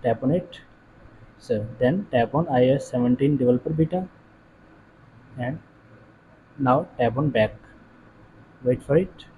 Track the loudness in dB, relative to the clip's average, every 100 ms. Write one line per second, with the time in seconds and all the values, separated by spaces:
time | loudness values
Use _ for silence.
0 | -2 -2 0 -2 -4 -18 -20 -20 _ -20
1 | -20 -20 -20 -20 -4 -4 -4 0 0 0
2 | -2 0 0 0 0 2 4 2 0 -2
3 | 0 2 2 2 2 2 0 -2 0 -2
4 | -6 -14 -20 -20 _ _ -20 -20 -20 _
5 | -20 -20 -20 -10 -8 -8 -14 -20 -20 -20
6 | -20 -20 _ -20 _ -4 0 2 0 -2
7 | -2 0 -2 2 0 -2 -20 -20 -20 -20
8 | -20 -20 -20 -20 -20 -8 -4 -4 0 0
9 | 0 -8 -20